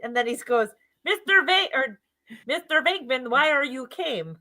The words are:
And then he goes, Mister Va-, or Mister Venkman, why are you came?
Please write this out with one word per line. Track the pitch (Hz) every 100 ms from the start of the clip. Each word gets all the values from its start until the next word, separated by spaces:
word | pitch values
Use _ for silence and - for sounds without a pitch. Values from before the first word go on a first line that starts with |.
And | 233 240
then | 233
he | 233
goes, | - 240 214 - _ _
Mister | 302 415 - 381
Va-, | 285 381 381
or | 269 262 202 _ _ _ 226 -
Mister | 311 330 311
Venkman, | 311 370 247 254 247
why | 247 311
are | 294
you | 277 254 247
came? | - 339 226 160 160